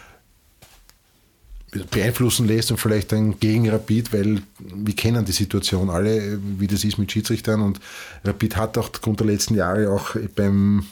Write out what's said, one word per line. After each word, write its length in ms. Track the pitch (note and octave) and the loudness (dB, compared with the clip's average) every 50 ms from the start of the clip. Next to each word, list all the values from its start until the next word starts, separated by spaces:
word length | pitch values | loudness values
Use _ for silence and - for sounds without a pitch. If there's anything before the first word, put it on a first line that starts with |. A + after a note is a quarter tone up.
| - - - _ _ _ _ _ _ _ _ _ - - - - _ - - _ _ _ _ _ _ _ _ _ _ - - - - - - G2+ F2+ - | -20 -20 -20 _ _ _ _ _ _ _ _ _ -20 -20 -20 -20 _ -20 -20 _ _ _ _ _ _ _ _ _ _ -20 -20 -20 -14 -10 -10 -10 -8 -4
beeinflussen 560 | - A2 F#2+ A2+ - - B2+ A#2 - - B2 | -2 0 0 0 0 2 0 2 2 2 2
lässt 240 | G#2+ A2 A2+ A2+ - | 2 2 2 0 0
und 60 | A#2 | -2
vielleicht 340 | - - A2+ G#2+ G#2+ G2 - | 0 0 2 2 0 0 0
dann 260 | A2 G#2+ G#2+ G#2+ G2 - | 0 2 2 2 0 2
gegen 300 | - G#2+ G#2+ A#2 A#2 A2 | 2 2 4 4 4 4
Rapid, 440 | G#2+ A2 A2 - G#2+ A#2 A#2 - G#2+ | 2 0 0 0 0 0 0 0 0
weil 280 | G#2 G2 G#2+ G#2+ G2+ - - _ - | 0 2 2 0 0 -2 -8 _ -20
wir 360 | - - F2 G2 G#2+ G#2+ G2+ | -18 -14 -10 -6 -4 -4 -2
kennen 300 | - - A2+ A#2 A#2 G#2 | 0 0 2 2 2 0
die 80 | F#2 F2+ | 0 0
Situation 560 | - G#2 - - G2 F#2 - G2+ F#2 F#2+ F#2+ | 0 0 0 0 -2 0 0 0 0 0 0
alle, 500 | E2+ F2 G2 G#2+ A2 G#2+ G2+ G2+ G#2 G2+ G2 G2+ G2 | 0 2 2 2 2 0 0 -2 -6 -6 -6 -6 -4
wie 100 | F#2+ G2+ | -2 -2
das 180 | G2 G#2 G2 G#2 | 0 0 0 0
ist 120 | G#2+ G#2 | 0 0
mit 140 | - G2+ F#2+ | -2 -2 -2
Schiedsrichtern 500 | - A2 G#2+ - A#2 A2 - A#2 A2 G#2+ | -2 -2 -2 -2 -2 -2 0 0 0 2
und 200 | G#2+ G2+ F#2+ - - - - - - - - - - | 2 0 -2 -4 -8 -16 -18 -18 -18 -18 -14 -6 -4
Rapid 320 | G2+ G2 - A2 A2 G#2 | -4 -2 0 -2 -2 0
hat 220 | G2 A2 A2 - | -2 -2 -2 -2
auch 120 | A#2+ G#2+ - | -4 -4 -4
aufgrund 300 | - - - A2+ G#2+ - | -8 -6 -4 -2 0 0
der 80 | A2+ | 2
letzten 280 | G#2+ G#2 G2+ - - A2+ | 0 0 0 0 0 0
Jahre 340 | G2+ F2 F2 F#2+ G#2+ G#2+ G2+ | 2 2 2 2 2 2 2
auch 240 | G2 G2+ - - - A2 G#2+ G2 - | 0 0 -2 -4 -6 -6 -6 -4 -2
beim, 500 | - G2+ G2 G2+ G2 G2 G2+ G#2 G2+ G2+ - | 0 2 4 4 4 4 4 4 2 0 -2